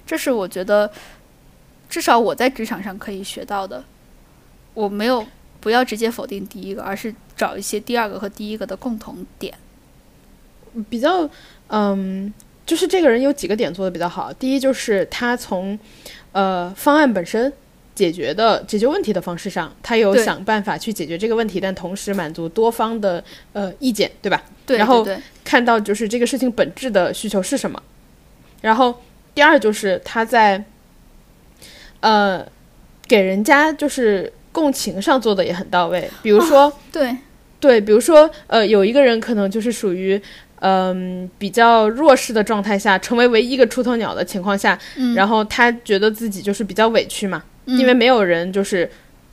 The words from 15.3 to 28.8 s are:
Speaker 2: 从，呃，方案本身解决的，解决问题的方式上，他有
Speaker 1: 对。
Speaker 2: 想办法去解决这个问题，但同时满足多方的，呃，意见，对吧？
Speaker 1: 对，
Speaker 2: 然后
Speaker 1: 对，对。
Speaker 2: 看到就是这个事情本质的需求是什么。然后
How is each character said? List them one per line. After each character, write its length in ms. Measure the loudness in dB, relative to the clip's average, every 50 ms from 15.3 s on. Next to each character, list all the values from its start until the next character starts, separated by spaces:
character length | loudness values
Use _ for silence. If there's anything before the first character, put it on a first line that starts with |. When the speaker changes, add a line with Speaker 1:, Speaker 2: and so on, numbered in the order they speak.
| -4
Speaker 2:
从， 440 | -4 -4 -6 -6 -6 -6 -6 -8 -10 -12 -20 -20 -20 -20 -20 -20 -20 -20 -6 -2
呃， 380 | -2 0 0 0 -4 -6 -8 -10
方 220 | -2 2 4 4
案 140 | 6 4 4
本 140 | 2 -2 -4
身 260 | -4 -2 -2 -2 -2 -4 -8 _ _ _ _ _ _ _
解 160 | -2 -2 -2
决 220 | 0 -4 -6 -4 -2
的， 280 | 0 2 2 2 0 -2
解 140 | -4 -2
决 80 | 0 0
问 160 | 0 0 -2
题 120 | -2 -2 -4
的 80 | -4
方 160 | -4 -6 -10
式 120 | -8 -10 -8
上， 240 | -8 -8 -8 -8 -12 _
他 140 | -8 -2 0
有 180 | 2 2 4 4
Speaker 1:
对。 120 | 4 2
Speaker 2:
想 180 | 2 -2 -4 -4
办 180 | -2 -2 -2
法 160 | -2 -4 -6
去 140 | -6 -6 -8
解 140 | -8 -8 -8
决 120 | -8 -6
这 80 | -6 -4 -2
个 40 | -2
问 140 | -2 -2
题， 140 | -2 -4 -4
但 120 | -4 -4 -6
同 220 | -8 -10 -10 -10
时 180 | -10 -8 -6 -6
满 180 | -6 -6 -8 -8
足 160 | -8 -10 -6
多 200 | -2 0 0 0
方 300 | 0 -2 -4 -4 -4 -4
的， 240 | -2 -2 -4 -4 -8 -14 -20 -20 -20 _ _
呃， 200 | -8 -8 -8 -8 -4
意 140 | -4 -4 0
见， 180 | 0 -2 -4 -4 -8
对 80 | -4 -4
吧？ 140 | -4 -4 -4 -10 -20 -20 _
Speaker 1:
对， 120 | -2 0
Speaker 2:
然 80 | 0 4
后 200 | 4 4 2 2
Speaker 1:
对， 100 | 0 -6
对。 80 | -10 -10 -18 _ -20 _
Speaker 2:
看 180 | 0 2 2 4
到 160 | 4 2 2
就 160 | 0 -2 -4
是 140 | -4 -2 -4
这 100 | -2 -2
个 80 | -2
事 100 | -2 0
情 140 | -2 -2 -2
本 240 | 0 0 -2 -2 -2
质 160 | -8 -8 -2
的 220 | 0 0 0 0 -2
需 160 | -6 -8 -4
求 120 | -4 -4
是 160 | -2 -2 -4
什 140 | -4 -4 -6
么。 100 | -8 -10 -14 _ _ _ _ _ _ _ _ _ -20 _ -20 -20 _ -6
然 160 | 0 0 2
后 260 | 2